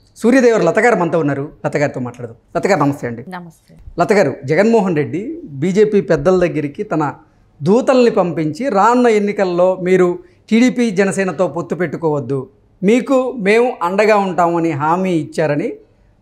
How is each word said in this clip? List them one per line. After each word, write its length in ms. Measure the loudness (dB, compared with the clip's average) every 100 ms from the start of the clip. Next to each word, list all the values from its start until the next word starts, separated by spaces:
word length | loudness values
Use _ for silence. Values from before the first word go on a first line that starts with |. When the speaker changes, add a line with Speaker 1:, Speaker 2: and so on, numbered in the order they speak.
| _ -2
Speaker 1:
సూర్యదేవర్ 480 | 2 4 4 4
లత 140 | 2 2
గారు 180 | 2 2
మనతో 220 | 0 0
ఉన్నారు. 340 | 0 -2 -8 -8 -6
లత 100 | -2
గారితో 240 | -2 -4
మాట్లాడదాం. 360 | -10 -10 -16 -18 _ -4
లత 100 | 0
గారు, 140 | 2
నమస్తే 260 | 2 0 -6
అండి. 180 | -8 -12
Speaker 2:
నమస్తే. 480 | -16 -16 _ _ -20 -10 -4
Speaker 1:
లత 140 | 2
గారు, 240 | 2 2 -2
జగన్మోహన్ 520 | -2 2 4 2 2 -2
రెడ్డి 440 | -4 -6 -8 -12
బీజేపీ 560 | -12 -6 -2 2 2 2
పెద్దల 380 | 0 0 2 2
దగ్గరికి 440 | 0 -2 -6 -8
తన 320 | -6 -4 -4 -6 _ _ _ -6
దూతల్ని 480 | 0 2 4 4 4
పంపించి, 580 | 2 -2 -2 -4 -4 -2
రానున్న 380 | 2 2 4 4
ఎన్నికల్లో 680 | 2 0 -2 -2 2 0 0
మీరు 420 | 0 2 2 -2 -12 _ -2
టీడీపీ, 400 | 2 2 2 -2
జనసేనతో 580 | 0 -2 0 -4 -2 -2
పొత్తు 260 | -4 -6
పెట్టుకోవద్దు, 760 | -4 -4 -4 -4 -4 -4 -6 -8 _ _ -4
మీకు 500 | 0 2 2 0 0
మేము 460 | -4 0 2 2 -2
అండగా 340 | -4 0 2 2
ఉంటామని 540 | 0 0 0 0 -2
హామీ 400 | -2 -2 0 0
ఇచ్చారని, 600 | -2 -4 -4 -2 -2 -4 -8 _ _ _ _